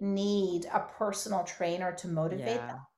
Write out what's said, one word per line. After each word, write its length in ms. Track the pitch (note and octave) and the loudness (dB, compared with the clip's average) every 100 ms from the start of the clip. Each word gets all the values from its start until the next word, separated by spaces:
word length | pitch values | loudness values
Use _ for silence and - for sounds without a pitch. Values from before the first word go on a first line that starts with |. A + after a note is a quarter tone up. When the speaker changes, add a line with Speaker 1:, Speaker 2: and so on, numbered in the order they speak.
Speaker 1:
need 640 | G3+ G3 G3+ G3+ F#3 F3 - | 0 2 4 4 4 2 0
a 80 | G#3 | 0
personal 640 | - - G#3+ G3 - F#3+ | 0 -2 -2 0 -2 0
trainer 500 | F3 - F3 F3+ F3+ | -2 -2 0 0 -2
to 140 | F3 F3+ | -4 -2
motivate 540 | D#3+ D#3+ - B2 A#2+ | 0 0 0 0 0
Speaker 2:
Yeah. 60 | A#2+ | -2
Speaker 1:
them. 120 | C3 - | -8 -12